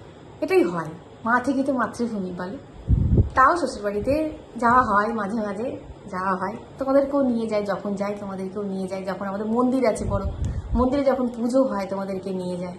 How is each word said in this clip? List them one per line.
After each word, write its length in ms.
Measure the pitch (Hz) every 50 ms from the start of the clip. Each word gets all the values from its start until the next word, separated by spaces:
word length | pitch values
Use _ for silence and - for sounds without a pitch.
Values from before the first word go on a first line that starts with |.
| - - - - - - - -
এটাই 220 | - 294 381 370
হয়, 260 | 294 190 175 170 160 156 160 - - - - - -
মা 160 | 226 240 247
থেকে 220 | 240 277 269 262
তো 100 | 269 277
মাতৃভূমি 600 | 269 247 226 208 - - 240 220 214 202 185 180 180 180
বলে। 200 | 180 180 214 277 - - - - - - - - - - - - - - -
তাও 220 | 262 262 277 339
শ্বশুরবাড়িতে 720 | 339 285 247 - 208 202 202 202 208 202 247 277 311 311 311 - - - - -
যাওয়া 260 | 233 240 233 240 254
হয় 320 | 254 214 202 202 208 220 233
মাঝে 220 | 220 202 190 220
মাঝে, 600 | 233 208 208 196 190 233 269 294 294 - - - - - 202
যাওয়া 240 | - 185 185 196 185
হয়, 200 | - 196 196 220 - - - - -
তোমাদেরকেও 440 | 262 269 269 277 277 277 - 285
নিয়ে 240 | 269 247 233 226 226
যায়, 180 | 214 214 208 202
যখন 260 | 196 190 185 - 208 202
যাই 200 | 190 196 202 208 208
তোমাদেরকেও 420 | 208 196 190 190 190 190 190 208
নিয়ে 240 | 208 196 190 190 190 185
যায়, 160 | 190 190 185
যখন 200 | 190 185 185 202
আমাদের 200 | 196 190 202 214
মন্দির 360 | 214 226 247 254 254 247 269 247
আছে 180 | 220 208 - 208
বড়, 200 | 196 202 196 196 190 - - - - - - - - -
মন্দিরে 300 | 233 254 254 254 285 269
যখন 220 | 269 254 269 254 240
পুজো 320 | 233 226 226 240 247 269
হয় 240 | 262 208 202 202 190
তোমাদেরকে 440 | 185 196 190 196 190 196 185 - 202
নিয়ে 260 | 185 185 180 180 180
যায়। 200 | 175 185 180 180